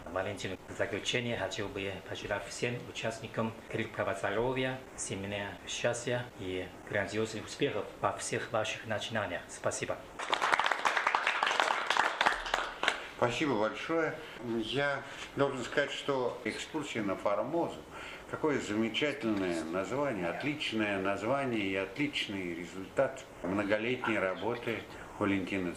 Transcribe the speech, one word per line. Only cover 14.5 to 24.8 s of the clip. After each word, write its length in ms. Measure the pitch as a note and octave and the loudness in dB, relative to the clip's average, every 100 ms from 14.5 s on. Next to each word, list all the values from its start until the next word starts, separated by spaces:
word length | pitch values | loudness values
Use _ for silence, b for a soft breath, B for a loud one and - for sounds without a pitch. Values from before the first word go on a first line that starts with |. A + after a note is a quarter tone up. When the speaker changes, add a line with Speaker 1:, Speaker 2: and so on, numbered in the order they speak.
| A#2 A2 C3 C#3+ C3+ B B B - | 0 0 2 2 0 B B B 2
Speaker 2:
должен 280 | C#3 C3 | 2 2
сказать, 280 | A2+ - C#3 | 0 2 2
что 480 | - - C3+ B2 - A2 | 0 0 2 2 0 -2
экскурсия 580 | G#2 - D#3+ C#3+ A#2+ | -4 -4 -4 -2 -2
на 140 | G#2 F#2 | 0 0
Формозу, 640 | G#2+ G#2 A#2 E3 D3+ - - B B B - | 2 2 2 2 0 -2 -10 B B B -8
какое 280 | - D#3 C3 | -2 2 2
замечательное 1040 | F#2 G#2 A2+ A2+ D3 C3+ A#2 G#2 F#2 E2 D#2+ | 2 2 2 2 0 2 2 2 2 0 0
название, 600 | F2 F#2 B2+ C#3+ G#2+ E2+ | -2 0 0 0 0 -2
отличное 760 | - C#3 D3 - A2 G#2 G2 | 0 -2 -2 0 2 2 2
название 580 | F#2+ G2 G#2+ C#3 C3+ A2+ | 0 0 2 2 2 0
и 160 | G2 F#2+ | 2 2
отличный 800 | F#2+ - D3 - - G2 F2+ E2+ | 0 0 -2 0 -4 -2 -2 -4
результат 720 | F2 F#2+ F#2 - C3+ - - - | -6 -8 -4 2 2 0 -10 -8
многолетней 720 | E2+ G2 G2+ G#2 A2+ B2 A#2+ A2 | -2 0 2 2 2 0 2 2
работы 640 | F#2+ F2+ G2 A#2+ - G#2+ | 2 0 -2 -2 -2 -4